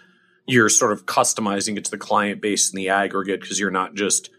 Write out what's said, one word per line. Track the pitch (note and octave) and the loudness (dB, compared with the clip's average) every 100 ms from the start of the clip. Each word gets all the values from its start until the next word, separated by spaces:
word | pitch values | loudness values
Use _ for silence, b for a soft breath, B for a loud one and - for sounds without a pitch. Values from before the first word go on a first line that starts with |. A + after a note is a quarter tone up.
| b b b b - | b b b b 2
you're | B2+ G#2+ | 4 6
sort | - B2 | 4 2
of | G#2 - | 0 0
customizing | - B2 - G#2+ G2+ G#2+ G2+ | 0 2 0 -2 -2 -4 -6
it | |
to | - | -6
the | G2+ | -10
client | - G#2 G#2 G2 | 0 0 0 -2
base | G#2+ F#2+ - | -2 0 -2
in | G2 | -2
the | F#2+ | 0
aggregate, | G2 G2 G2 F#2+ F#2+ | 0 0 -2 -2 -6
'cause | - F#2+ | -4 -4
you're | G2+ | 0
not | F#2 F#2 | 0 -2
just | G#2 G2 - - | -2 0 0 -4